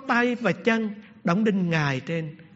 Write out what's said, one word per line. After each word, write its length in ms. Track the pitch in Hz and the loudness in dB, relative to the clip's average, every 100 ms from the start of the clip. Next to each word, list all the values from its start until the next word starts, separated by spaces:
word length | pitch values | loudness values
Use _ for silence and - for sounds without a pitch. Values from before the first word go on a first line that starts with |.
| 269 | 0
tay 280 | 240 247 233 | 0 2 0
và 160 | 220 | 0
chân, 380 | - 233 226 214 - - - | 0 0 0 -2 -6 -16 -6
đóng 200 | - 180 | 0 2
đinh 260 | 220 190 175 | 2 2 2
Ngài 300 | 160 143 131 | 2 2 -2
trên 360 | - 165 160 - - | -4 -6 -6 -12 -20